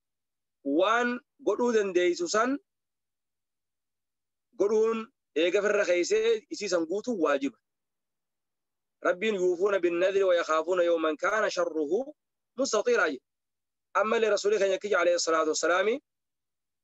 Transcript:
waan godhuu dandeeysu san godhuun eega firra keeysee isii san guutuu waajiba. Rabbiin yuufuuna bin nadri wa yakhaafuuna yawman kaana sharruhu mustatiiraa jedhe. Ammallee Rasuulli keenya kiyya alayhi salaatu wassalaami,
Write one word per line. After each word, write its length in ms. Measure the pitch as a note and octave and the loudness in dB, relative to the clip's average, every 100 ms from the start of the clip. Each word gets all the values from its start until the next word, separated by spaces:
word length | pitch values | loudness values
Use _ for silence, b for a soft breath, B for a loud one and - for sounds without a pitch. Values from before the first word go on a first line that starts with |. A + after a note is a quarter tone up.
| _ _ _ _ _ _ | _ _ _ _ _ _
waan 440 | C#3 D3+ G3+ A#3 B3 B3 - _ | -2 0 2 2 0 -4 -12 _
godhuu 280 | - G#3 B3 | -4 0 0
dandeeysu 520 | A3 G3 F3+ F3 E3+ E3+ | 2 0 0 0 -2 -2
san 220 | G#3+ B3 C#4+ - _ _ _ _ _ _ _ _ _ _ _ _ _ _ _ _ _ _ - | 0 0 -4 -10 _ _ _ _ _ _ _ _ _ _ _ _ _ _ _ _ _ _ -2
godhuun 400 | G3+ A3 A3 A3+ A3 _ _ D3 | 0 2 0 -2 -8 _ _ -2
eega 240 | F3 G3+ | 0 0
firra 220 | G3 - | 0 0
keeysee 600 | D#3 F3 E3+ G#3+ A3+ A3 - | 0 0 0 0 0 -2 -6
isii 180 | D#4+ G3 | -10 -4
san 160 | F3 D#3+ | -4 -2
guutuu 300 | G3+ B3+ G#3 | -6 -6 -2
waajiba. 360 | B3+ C#4 C4+ - _ _ _ _ _ _ _ _ _ _ _ _ _ _ | 0 0 -2 -8 _ _ _ _ _ _ _ _ _ _ _ _ _ _
Rabbiin 320 | E3 F3+ A3 | -4 -2 -2
yuufuuna 440 | G3 F3+ E3+ G3+ F#3+ | 0 0 2 0 2
bin 140 | E3+ E3+ | 0 0
nadri 240 | F#3+ G3 | 0 2
wa 100 | F#3+ | 2
yakhaafuuna 480 | F3 D#3+ D#3+ D#3 F3+ | 2 2 -2 0 0
yawman 340 | F3 E3 D#3+ D3+ | 2 2 0 -2
kaana 320 | F3+ G#3+ G3+ | -2 -2 -2
sharruhu 480 | F3+ E3+ D#3 D3 G3+ C#4 - _ _ _ A#3 | -2 0 0 0 -2 -4 -12 _ _ _ -4
mustatiiraa 500 | C4+ G#3+ A#3+ A3+ F3 | 0 0 2 2 0
jedhe. 140 | C#4 - _ _ _ _ _ _ | -2 -12 _ _ _ _ _ _
Ammallee 360 | F#3 G#3+ A3+ G#3+ | -2 0 2 2
Rasuulli 280 | G3+ G3+ G#3+ | 2 0 2
keenya 200 | G3 F#3 | 0 -2
kiyya 200 | G#3 F#3 | 0 2
alayhi 180 | E3+ F3 | 2 2
salaatu 300 | E3 D#3+ D#3 | 0 0 0
wassalaami, 440 | D3 E3 F3+ G#3 C4+ - _ _ _ _ _ _ _ | 0 0 0 0 -4 -8 _ _ _ _ _ _ _